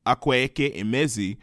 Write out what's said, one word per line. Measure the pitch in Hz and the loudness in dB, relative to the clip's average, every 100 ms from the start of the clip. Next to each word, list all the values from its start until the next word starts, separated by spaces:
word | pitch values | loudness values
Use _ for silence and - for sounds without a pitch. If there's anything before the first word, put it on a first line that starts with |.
Akwaeke | - 127 147 127 131 - 143 78 | -2 0 2 2 0 0 -2 -2
Emezi, | 107 127 143 110 95 107 | -2 0 0 0 -4 -6